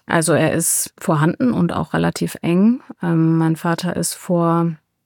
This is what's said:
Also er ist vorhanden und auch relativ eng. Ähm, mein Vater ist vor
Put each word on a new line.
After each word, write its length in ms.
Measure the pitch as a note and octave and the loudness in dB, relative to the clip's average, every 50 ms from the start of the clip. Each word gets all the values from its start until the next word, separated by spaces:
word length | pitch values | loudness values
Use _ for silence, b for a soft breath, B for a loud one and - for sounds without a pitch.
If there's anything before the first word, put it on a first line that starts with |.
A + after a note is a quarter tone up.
| _ | _
Also 280 | - - E3+ D#3+ E3+ D#3 | -2 0 0 2 2 2
er 180 | C3+ D#3 - - | 2 2 2 0
ist 400 | E3 F3 - - - - - - - | 0 -2 -2 -2 -4 -4 -8 -10 -6
vorhanden 520 | - F#3+ D#3+ D3 D3 F3+ - - B3+ B3 - | -4 -2 0 2 2 0 0 0 0 0 2
und 200 | F3 F3 E3+ - | 2 0 0 0
auch 200 | D#3+ D#3 - - | -4 -4 -4 -2
relativ 440 | E3 E3 E3+ - - E3+ E3+ - - - | -2 -2 -2 -2 -4 -6 -6 -6 -6 -2
eng. 380 | E3 E3+ F#3 G3+ A3+ B3 C#4+ - - - - | 0 2 4 4 4 2 0 -4 -14 -12 -6
Ähm, 360 | F3+ E3+ E3 D#3+ D#3+ D#3+ E3 | -2 0 2 2 4 4 2
mein 180 | E3 D#3+ D#3+ D#3+ | 2 2 0 0
Vater 400 | - - E3+ E3+ - F3+ F3 - | -2 -2 -4 -2 -2 -4 -4 -4
ist 180 | - E3+ - - | -4 -4 -6 -8
vor 600 | - - - F3+ E3+ E3+ E3+ E3 E3+ E3+ E3+ D#3+ - _ _ _ _ _ | -8 -4 -2 0 0 2 2 2 2 0 -2 -4 -6 _ _ _ _ _